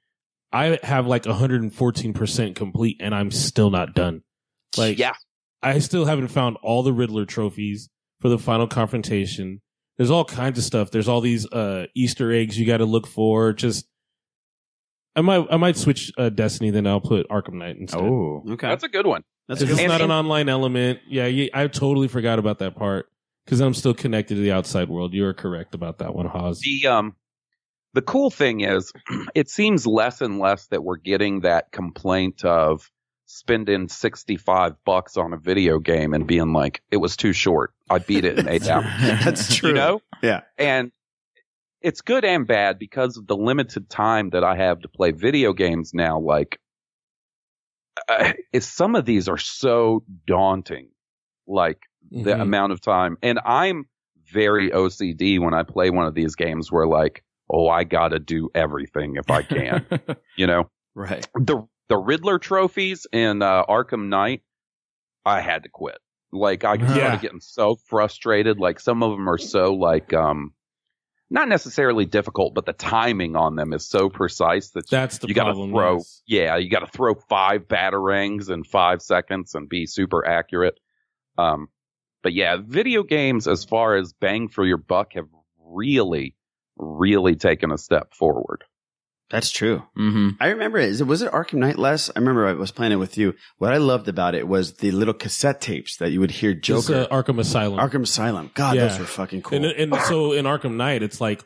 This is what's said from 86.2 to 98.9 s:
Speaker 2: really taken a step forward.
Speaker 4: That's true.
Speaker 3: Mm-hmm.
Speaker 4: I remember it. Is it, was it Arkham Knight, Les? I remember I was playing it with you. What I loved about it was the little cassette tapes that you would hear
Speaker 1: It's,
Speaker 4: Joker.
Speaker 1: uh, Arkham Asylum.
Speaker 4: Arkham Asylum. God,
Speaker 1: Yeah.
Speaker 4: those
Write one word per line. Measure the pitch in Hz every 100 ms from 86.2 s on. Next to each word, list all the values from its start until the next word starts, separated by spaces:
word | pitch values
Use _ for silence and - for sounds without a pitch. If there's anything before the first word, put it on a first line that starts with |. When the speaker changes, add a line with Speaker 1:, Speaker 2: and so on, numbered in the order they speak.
| 67 - _ _ _ -
Speaker 2:
really | 78 78 95 101 92
taken | 80 95 80 80
a | 76
step | - 80 -
forward. | - 80 64 - 50 - _ _ _ _ _ _
Speaker 4:
That's | 117 113
true. | - 113 98 - -
Speaker 3:
Mm-hmm. | 107 104 101 101
Speaker 4:
I | 151
remember | 214 214 220
it. | 113
Is | 107
it, | 135
was | 165
it | 233
Arkham | - 170
Knight, | 147 143 -
Les? | 131 151 -
I | -
remember | 123 123 101
I |
was | 80 98
playing | - 117
it | 101
with | 92 -
you. | 101 85 - -
What | 101
I | 139
loved | 143 127 104
about | 90 87 87
it | 71
was | 95 90
the | - 101
little | 95 110
cassette | 107 107 - 147 139
tapes | - 78 - -
that | 82
you | 87
would | 95
hear | - 107
Speaker 1:
It's, | 85 -
Speaker 4:
Joker. | 110 120 139 127
Speaker 1:
uh, | 135
Arkham | 127 120
Asylum. | 110 120 104 98
Speaker 4:
Arkham | 131 139
Asylum. | 120 - 113 101 76
God, | - 139 127
Speaker 1:
Yeah. |
Speaker 4:
those | 117